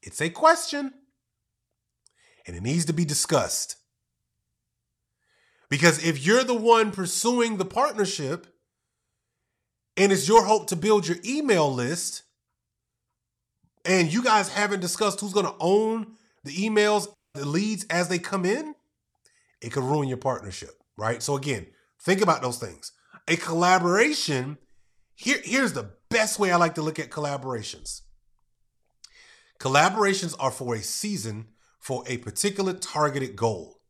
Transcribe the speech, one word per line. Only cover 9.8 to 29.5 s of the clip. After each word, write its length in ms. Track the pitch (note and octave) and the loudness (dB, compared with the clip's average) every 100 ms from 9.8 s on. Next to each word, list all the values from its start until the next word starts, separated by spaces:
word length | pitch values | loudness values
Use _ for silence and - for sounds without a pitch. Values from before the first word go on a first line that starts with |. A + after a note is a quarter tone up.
| _ - | _ 0
and 160 | G3 | 2
it's 160 | G3 C#3 | 2 6
your 160 | A3+ G3+ | 6 6
hope 220 | G#3+ - | 2 0
to 100 | F3 | -4
build 280 | F#3 G#3+ D#3+ | 2 2 2
your 120 | E3+ G3+ | -6 -4
email 460 | C#4 D4 F#3+ D3+ | -4 2 4 4
list, 520 | B2+ B2 E3+ - - _ _ _ _ _ _ _ _ _ _ _ _ _ _ _ _ | 0 -4 -4 -6 -10 _ _ _ _ _ _ _ _ _ _ _ _ _ _ _ _
and 280 | - F#3 E3 | 0 2 2
you 120 | F#3 | 2
guys 240 | B3 G#3+ G3+ | 4 2 2
haven't 320 | - G#3 G3 | -2 -2 -2
discussed 400 | F3+ - G#3 G3 | -4 -2 -2 -2
who's 140 | G#3 | -2
gonna 200 | G3 E3+ - | 0 -2 -2
own 560 | E3 G3 A3 A3+ G#3+ - _ _ C3+ | 2 2 2 -4 -8 -16 _ _ -14
the 100 | D3+ | -4
emails, 580 | G#3+ G#3+ G#3 G#3 G3+ - _ C#3+ | 0 2 4 2 -2 -14 _ -8
the 100 | C#3 | -4
leads 400 | D#3 G#3+ G#3+ - | -2 -2 -4 -4
as 160 | E3+ F3 | -2 -2
they 100 | F3 | -4
come 280 | F3 G3 F3+ | -4 -2 0
in, 280 | A#3 D#4 D4 _ _ _ _ _ _ _ _ | -2 -4 -14 _ _ _ _ _ _ _ _
it 100 | A#2 | -8
could 120 | C#3 | -6
ruin 240 | B2+ D3+ C#3 | -2 0 -2
your 100 | B2+ | -2
partnership, 640 | C3 B2 G2+ F#2 - - _ - | -4 -4 -6 -14 -16 -20 _ -6
right? 240 | G#2+ A#2 | -4 -4
So 140 | B2+ C#3 | -4 -4
again, 320 | C#3+ A#2 F2 _ _ _ | -4 -6 -8 _ _ _
think 220 | - F#3+ | 0 2
about 200 | G3+ D3 | 4 2
those 160 | B2 A#2+ | 0 -6
things. 360 | G#2+ E2+ - _ _ - - | -10 -14 -20 _ _ -20 -4
A 80 | E3 | -4
collaboration, 1200 | - E3 F3 F#3 F3 F#3 C4+ D4+ - C#3 C3 D3 _ _ _ _ _ | -2 2 4 6 4 4 2 0 -2 -2 -4 -10 _ _ _ _ _
here, 240 | _ - C#4 | _ -4 -4
here's 300 | F#3 A#3+ B3+ | 0 0 0
the 180 | D3 G#2 - _ | -2 -10 -16 _
best 300 | A#3+ G#3+ - | 0 0 0
way 120 | G3 | 2
I 40 | F3 | 4
like 180 | E3+ D#3+ | 2 0
to 60 | |
look 160 | D#3 D#3 | -4 -4
at 140 | C#3 | -8
collaborations. 880 | - D3 C#3+ C3 A#2+ G#2 - - - - _ _ _ _ _ _ _ _ _ - _ - _ _ | -6 -6 -6 -6 -8 -8 -12 -14 -14 -16 _ _ _ _ _ _ _ _ _ -20 _ -20 _ _